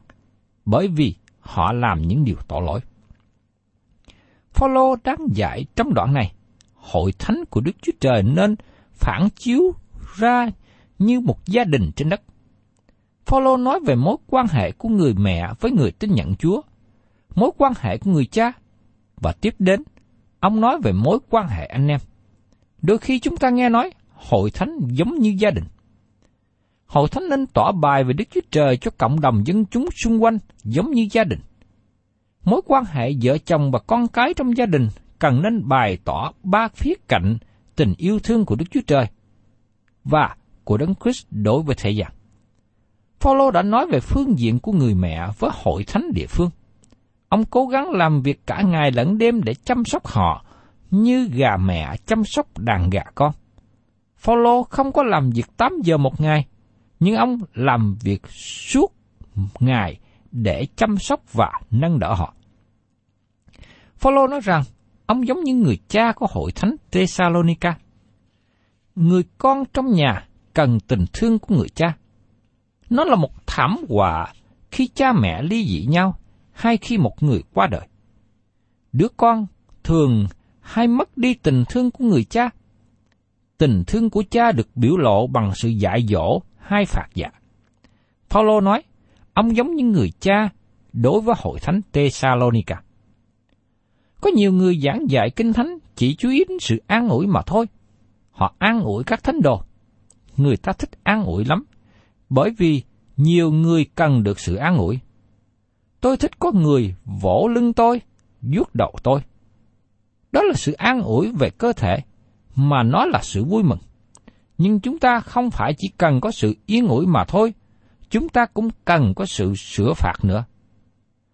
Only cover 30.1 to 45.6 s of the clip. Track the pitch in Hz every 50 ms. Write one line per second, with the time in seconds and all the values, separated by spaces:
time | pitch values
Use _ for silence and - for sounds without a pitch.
30.1 | 226 220 226 226 226 208 - - _ _ - 107 113 170 226 320 285 226 220 202
31.1 | - 226 214 151 98 - - - _ _ _ _ _ _ _ _ _ _ _ _
32.1 | _ _ _ _ _ _ - 180 233 381 - - 277 269 247 185 151 131 117 135
33.1 | 143 127 117 123 143 160 - - 170 147 143 139 127 113 - - 220 240 240 233
34.1 | - 240 247 311 370 - 262 247 233 254 240 202 160 139 120 107 - - _ _
35.1 | _ - 165 147 123 131 175 220 233 208 - 135 135 131 117 101 90 - - 73
36.1 | 67 85 123 - - _ - 185 196 214 226 214 - - - 285 381 - _ -
37.1 | 117 92 87 98 117 117 - _ _ _ _ _ _ - 143 98 - - 165 190
38.1 | 214 208 - - 226 226 202 - 107 120 165 - - 262 - - 147 135 120 -
39.1 | - _ _ _ _ _ _ _ _ _ _ _ _ _ _ _ _ _ - 131
40.1 | 151 151 139 - - _ _ _ _ _ - - 104 110 151 180 196 - - 240
41.1 | 254 - - - - 104 101 107 117 156 160 143 123 - - 101 104 107 87 -
42.1 | - - _ _ _ _ _ _ _ _ _ _ _ _ _ _ _ _ _ _
43.1 | _ - - 269 269 269 277 269 185 170 190 208 214 247 330 349 160 127 - -
44.1 | - 269 277 269 202 123 117 110 120 123 - 220 202 165 131 113 101 90 90 85
45.1 | 80 80 87 104 107 - - 285 - -